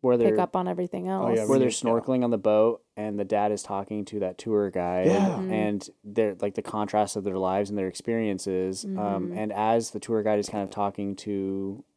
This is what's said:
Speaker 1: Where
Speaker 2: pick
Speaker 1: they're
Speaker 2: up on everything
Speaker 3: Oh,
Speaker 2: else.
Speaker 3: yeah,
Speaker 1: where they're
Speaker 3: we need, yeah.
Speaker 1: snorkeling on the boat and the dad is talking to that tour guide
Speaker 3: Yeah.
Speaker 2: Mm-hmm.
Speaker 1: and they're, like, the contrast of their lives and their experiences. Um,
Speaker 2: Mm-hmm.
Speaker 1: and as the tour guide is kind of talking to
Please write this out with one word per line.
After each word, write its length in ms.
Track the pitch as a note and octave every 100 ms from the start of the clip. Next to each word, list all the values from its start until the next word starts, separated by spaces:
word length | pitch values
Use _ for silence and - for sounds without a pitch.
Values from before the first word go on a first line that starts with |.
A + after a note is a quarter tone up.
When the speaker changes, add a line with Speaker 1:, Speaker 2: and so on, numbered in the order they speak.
Speaker 1:
Where 160 | B3+ B3
Speaker 2:
pick 100 | A3+ G#3+
Speaker 1:
they're 40 |
Speaker 2:
up 140 | F3+ F#3+
on 100 | F3+
everything 420 | F3 F3+ G3 F3+
Speaker 3:
Oh, 180 | F#3+ -
Speaker 2:
else. 100 | A2+
Speaker 3:
yeah, 80 | G#2+
Speaker 1:
where 120 | C3+
they're 100 | B2+
Speaker 3:
we 40 |
need, 120 | A2+
yeah. 80 | A#2
Speaker 1:
snorkeling 320 | A#2 A2+ B2+ A#2+
on 40 |
the 60 | A#2
boat 460 | G#2+ G#2+ A2+ A2+ _ -
and 200 | G#2+ G2+
the 80 | F#2+
dad 260 | G#2+ G#2
is 100 | G#2
talking 420 | - G2 G2+ G#2+ G2
to 140 | G#2+
that 180 | F#2 F#2
tour 320 | A#2 G#2+ G2+
guide 380 | F2+ F2 F2+ F#2
Speaker 3:
Yeah. 220 | F#2+ F#2+
Speaker 2:
Mm-hmm. 220 | - F#3
Speaker 1:
and 360 | A2 G#2+ G#2 - _
they're, 320 | G#2+ G#2 G#2+ F#2
like, 140 | G#2 G2+
the 60 |
contrast 540 | - G#2+ G#2 G#2+ G#2 A2
of 80 |
their 140 | G2 F#2+
lives 320 | F#2 F#2+ G2+
and 100 | G#2
their 80 | F#2
experiences. 960 | - - A2+ A2 F#2+ - F#2 F#2 F#2+
Um, 140 | G3+ C#3
Speaker 2:
Mm-hmm. 400 | G#2 G2 F2+ F2+
Speaker 1:
and 160 | G#2+
as 380 | G2+ G#2+ A#2 A2+
the 80 | G#2
tour 200 | - A2+
guide 160 | G#2+ G#2
is 120 | G2+
kind 140 | G#2+ G2
of 40 |
talking 460 | - G2+ G2 G2+ G2
to 680 | - G2+ G2 G2 G2 G#2 -